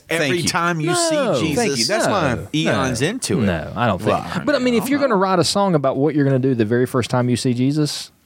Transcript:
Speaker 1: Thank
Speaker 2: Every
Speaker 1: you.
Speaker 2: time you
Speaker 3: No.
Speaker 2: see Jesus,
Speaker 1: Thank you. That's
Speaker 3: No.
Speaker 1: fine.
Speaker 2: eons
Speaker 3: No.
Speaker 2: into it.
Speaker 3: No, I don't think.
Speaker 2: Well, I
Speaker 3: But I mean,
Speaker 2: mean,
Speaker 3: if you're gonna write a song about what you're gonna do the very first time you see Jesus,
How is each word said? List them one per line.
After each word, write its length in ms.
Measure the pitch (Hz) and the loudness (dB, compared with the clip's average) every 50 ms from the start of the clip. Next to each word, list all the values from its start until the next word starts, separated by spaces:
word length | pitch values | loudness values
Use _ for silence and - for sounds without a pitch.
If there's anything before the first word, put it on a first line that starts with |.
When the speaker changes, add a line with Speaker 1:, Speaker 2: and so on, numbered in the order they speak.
| - - | -4 -4
Speaker 1:
Thank 120 | 160 165 | -2 -2
Speaker 2:
Every 160 | 156 139 - 175 | 0 0 0 -2
Speaker 1:
you. 80 | 156 - | -2 -2
Speaker 2:
time 320 | - 180 170 175 175 160 | -2 0 0 0 -2 -2
you 80 | 151 349 | -2 -2
Speaker 3:
No. 460 | 359 349 339 330 320 294 277 226 165 | 0 0 0 0 0 0 0 0 0
Speaker 2:
see 40 | 127 - | 0 0
Jesus, 100 | - - - 240 | 0 0 0 0
Speaker 1:
Thank 140 | 202 143 131 | 0 0 -2
you. 60 | - | -2
That's 220 | - 196 220 294 | -2 0 0 0
Speaker 3:
No. 40 | 160 | 0
Speaker 1:
fine. 360 | 123 196 160 139 120 104 - - - | 0 0 0 0 -2 -4 -6 -4 -4
Speaker 2:
eons 460 | 156 160 - 131 104 131 131 123 113 | -2 0 0 0 0 0 -2 -2 -2
Speaker 3:
No. 60 | 135 165 | -2 -2
Speaker 2:
into 320 | 226 262 - - - 165 | -2 -4 -4 -2 0 0
it. 60 | 113 | 0
Speaker 3:
No, 260 | 98 87 80 73 - 80 | 0 0 -2 -4 -6 -4
I 100 | 98 120 | -2 0
don't 120 | 117 98 87 | 0 0 0
think. 120 | 104 107 98 82 | 0 0 0 0
Speaker 2:
Well, 120 | - - - | -2 -4 -6
I 40 | 175 - | -4 -2
Speaker 3:
But 100 | 233 294 | 0 0
I 20 | 262 | 0
mean, 160 | 254 254 240 | 2 2 0
Speaker 2:
mean, 80 | 226 | 0
Speaker 3:
if 60 | 175 - | 0 0
you're 100 | 285 285 | 0 0
gonna 160 | 285 262 226 | 0 2 2
write 220 | 190 196 190 190 175 | 2 2 2 2 2
a 60 | 147 | 2
song 300 | - - 202 202 196 175 | 2 0 0 2 2 2
about 200 | 147 135 135 127 | 2 2 0 0
what 180 | 135 135 160 147 | 2 0 2 2
you're 100 | 151 139 | 2 2
gonna 140 | 135 135 127 | 2 2 2
do 140 | 127 135 131 | 2 2 2
the 100 | 117 113 | 2 2
very 220 | 104 120 120 127 | 2 2 2 2
first 220 | - - 131 113 - | 2 0 -2 -2 0
time 220 | - 123 123 123 | 0 0 2 2
you 60 | 123 | 0
see 180 | 110 - 135 120 | 0 0 0 0
Jesus, 560 | 120 127 135 143 156 151 143 - - - - _ _ _ | 2 2 0 2 0 0 -2 -2 -6 -10 -14 _ _ _